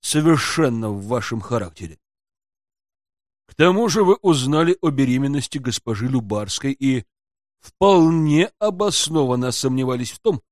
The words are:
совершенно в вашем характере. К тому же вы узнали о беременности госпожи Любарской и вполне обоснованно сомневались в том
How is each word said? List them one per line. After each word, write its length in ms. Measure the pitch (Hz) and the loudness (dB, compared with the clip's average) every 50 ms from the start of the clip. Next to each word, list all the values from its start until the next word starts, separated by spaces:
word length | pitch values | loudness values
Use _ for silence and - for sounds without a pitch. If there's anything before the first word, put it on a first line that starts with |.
совершенно 880 | - - - 151 156 170 160 139 - - - 165 160 135 120 113 110 110 | -6 -2 -2 2 4 4 4 2 2 -2 0 0 0 0 0 -2 -4 -4
в 160 | 104 101 98 | -6 -6 -6
вашем 360 | 104 123 120 104 - 117 113 | -4 -4 -4 -4 -6 -8 -8
характере. 580 | 95 - 120 113 101 87 _ - 98 82 80 _ _ _ _ _ _ _ _ _ _ _ _ _ _ _ _ _ _ _ _ _ _ _ _ _ _ _ _ _ _ | -6 -4 -4 -4 -4 -6 _ -16 -16 -16 -18 _ _ _ _ _ _ _ _ _ _ _ _ _ _ _ _ _ _ _ _ _ _ _ _ _ _ _ _ _ _
К 80 | _ - | _ 0
тому 340 | - 151 180 185 202 233 214 | 2 4 4 4 4 2 0
же 140 | 151 220 202 | 2 2 4
вы 120 | 180 196 | 4 4
узнали 640 | - - 190 165 135 127 135 147 156 165 170 180 - | 4 4 2 2 2 2 0 0 2 2 2 0 0
о 80 | - 165 | 0 -2
беременности 680 | 147 131 139 127 123 131 139 139 143 143 127 - - | 0 2 0 2 2 0 0 -2 -2 -4 -4 -6 -10
госпожи 500 | 147 131 127 113 - _ - 113 101 117 | -8 -6 -6 -8 -6 _ -6 -6 -4 -4
Любарской 640 | 127 131 127 113 98 104 104 104 101 - - - 139 | -2 -2 -2 -2 -2 -6 -6 -4 -6 -8 -6 -4 -6
и 340 | 139 _ 135 135 131 123 104 _ _ _ _ _ _ _ _ _ _ _ | -6 _ 0 0 0 -2 -4 _ _ _ _ _ _ _ _ _ _ _
вполне 920 | _ - _ _ 190 202 196 180 165 160 165 165 156 151 147 156 180 226 _ | _ -20 _ _ 2 4 6 6 4 4 4 2 2 2 2 2 2 0 _
обоснованно 960 | _ 214 214 196 180 208 208 - - - 143 160 160 139 127 123 123 123 127 | _ -4 -4 -2 0 -2 -2 0 -2 -4 -2 0 0 0 0 0 -2 -2 -4
сомневались 600 | 123 - - 135 127 131 131 127 127 123 123 - | -4 -4 -4 -2 -2 0 -2 -2 -2 -4 -6 -8
в 80 | - - | -10 -4
том 220 | _ 226 180 117 _ _ | _ -2 -2 -2 _ _